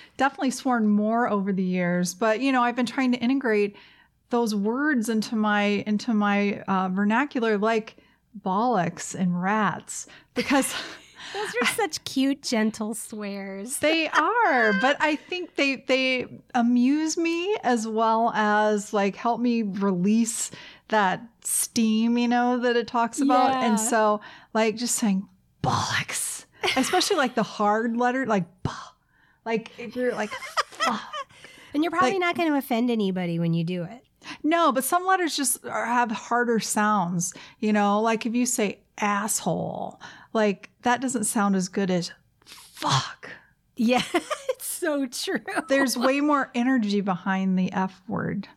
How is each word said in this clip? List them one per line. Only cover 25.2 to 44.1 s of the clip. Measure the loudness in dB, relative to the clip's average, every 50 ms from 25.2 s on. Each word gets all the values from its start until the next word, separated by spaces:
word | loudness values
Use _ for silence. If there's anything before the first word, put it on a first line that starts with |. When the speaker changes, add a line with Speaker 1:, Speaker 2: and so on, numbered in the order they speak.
| -2 -6 _ _ _ _ _ -4
Speaker 1:
bollocks, | -2 0 0 0 0 -2 -2 -4 -4 -4 -6 -6 -6 -6 -8 -10 -14 _ _ -6 -4 -2 0
especially, | 0 0 2 2 0 2 2 2
like, | 2 0 0 0
the | -2 -4
hard | -4 -2 0 2 2 2 2 0 0 0
letter, | 0 0 0 0 0 0
like, | 0 0 0 0 -4 _ _ -10
bah, | -8 -8 -8 -16 -18 -20 _ _ _ _ _ _ _ _ _ -6
like, | -4 -4 -4 -4 -8 -14
if | -14 -14 -10 -6
you're | -2 -2 -2 -2
like, | -2 -6 -6
Speaker 2:
<laughs> | -6 -12 -12 -6 -4 -4 -4
Speaker 1:
fuck. | -4 -4 -2 0 0 0 -2 -8 -10 -10 -10 -12 _ -16 -20 -20 -20 -20 -20 -20 -6 -2
Speaker 2:
And | 0 0
you're | 0
probably | 2 2 2 2 2
Speaker 1:
Like | 2
Speaker 2:
not | 0 0 0
gonna | 0 0 2 2
offend | 0 0 0 -2 0 0 0
anybody | 0 0 0 0 0 -2 -2 -2 -2
when | 0 0 2 2
you | 0 0
do | -2 -4 -6 -6
it. | -8 -12 -18 _ _ _ _ -16 -16 -14 -4
Speaker 1:
No, | 0 0 2 4 4 4
but | 2 2 0
some | 0 0 0 2
letters | 2 2 2 2 -2 0
just | 0 0 -2 -2 -4 -6
are, | -6 -6 -4 -2
have | 0 0 0 0 0
harder | -2 -6 -4 -2 0 0 2 2 2 0
sounds, | 0 0 0 0 2 2 2 2 0 0 -2 -2 -4 -4 -8 -12 -20 -20 -10 -4
you | 0 2
know, | 2 4 4 4 2 2
like, | 2 2 0 0 -2
if | -2 0
you | 0 0
say | 0 0 0 -2 -2 -2 -8 _ _ _
asshole, | -4 -2 0 0 -2 -2 -2 -4 -2 -2 -2 -2 -2 -4 -6 -6 -8 -8 -10 -10 -16 -20 -20 -20 -20 -18 _ 0
like, | 2 2 2 0 -2 -8 -20 _ _ 0
that | 0 0 0
doesn't | -2 -4 -4 -2 -4
sound | -2 0 0 2 2 2
as | 0 -2 -2
good | -4 -4 -2 0
as | 0 -2 -2 -4 -12 _ _ _ _ _ _
fuck. | -20 -20 -20 -20 -20 -12 -4 -2 0 0 0 0 -2 -12 -16 -18 -18 -18 -20 -20 _ _ _ _ _ -4
Speaker 2:
Yeah, | 0 2 2 2 2 0
<laughs> | 0